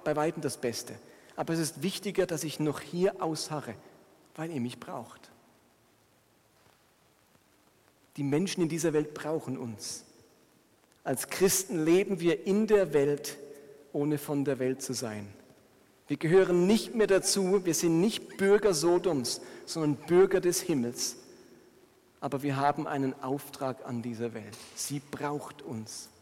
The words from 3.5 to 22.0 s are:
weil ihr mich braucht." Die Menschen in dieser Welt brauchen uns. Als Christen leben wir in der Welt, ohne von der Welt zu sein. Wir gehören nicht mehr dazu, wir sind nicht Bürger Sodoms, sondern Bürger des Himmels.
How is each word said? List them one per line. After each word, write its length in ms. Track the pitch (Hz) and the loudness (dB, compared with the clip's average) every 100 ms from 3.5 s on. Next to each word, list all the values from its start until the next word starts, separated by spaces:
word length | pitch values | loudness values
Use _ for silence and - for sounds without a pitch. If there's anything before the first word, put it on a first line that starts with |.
| 151 127 104 - - _ _ _ - | -8 -8 -14 -16 -20 _ _ _ -12
weil 160 | 160 | -8
ihr 100 | 160 | -4
mich 180 | 120 120 | -6 -6
braucht." 500 | - 135 120 - - - _ _ _ _ _ _ _ _ _ _ _ _ _ _ _ _ _ _ _ _ _ _ _ _ _ _ _ - | -12 -12 -12 -18 -20 -20 _ _ _ _ _ _ _ _ _ _ _ _ _ _ _ _ _ _ _ _ _ _ _ _ _ _ _ -6
Die 60 | |
Menschen 400 | 143 147 185 - | 0 2 0 0
in 60 | 165 | 0
dieser 240 | 160 165 | 0 0
Welt 200 | 151 151 | 0 -2
brauchen 440 | - 151 160 - 131 | -6 -4 -4 -4 -8
uns. 480 | 120 107 - - - _ _ _ _ _ _ _ _ _ | -8 -10 -12 -12 -16 _ _ _ _ _ _ _ _ _
Als 240 | - 131 - | -6 -4 -4
Christen 580 | - 190 - - 185 156 | 2 2 2 -2 -2 4
leben 340 | 175 202 190 | 4 4 0
wir 280 | 170 160 - | 2 0 2
in 200 | 196 220 | 2 6
der 260 | 208 185 | 4 4
Welt, 440 | 151 143 143 - - - - - - - | 4 2 0 -4 -12 -16 -20 -20 -20 -10
ohne 260 | 151 147 151 | -2 0 -2
von 280 | - 147 139 | -2 -2 0
der 140 | 131 | 0
Welt 220 | 131 131 | -2 -2
zu 120 | - | -4
sein. 340 | 123 120 107 101 98 - - _ _ _ _ _ | -6 -4 -8 -12 -16 -20 -20 _ _ _ _ _
Wir 100 | 143 | -4
gehören 500 | 156 185 185 175 180 | 4 6 6 6 6
nicht 280 | 220 - 233 | 4 2 0
mehr 120 | 208 | 4
dazu, 580 | 190 185 - 185 196 180 | 4 4 0 2 2 2
wir 80 | |
sind 280 | 156 175 165 | 0 2 4
nicht 360 | 202 - - - | 4 0 -10 0
Bürger 360 | 196 208 214 | 4 6 6
Sodoms, 680 | 170 165 175 180 151 113 - - - - | 4 4 4 4 0 -2 -6 -10 -18 -10
sondern 300 | 165 151 143 - | -2 0 0 4
Bürger 340 | 175 190 190 | 6 8 6
des 200 | 175 175 | 2 0
Himmels. 560 | - 156 120 120 - - - - - - - _ _ _ | 0 0 0 -2 -6 -8 -18 -20 -20 -20 -20 _ _ _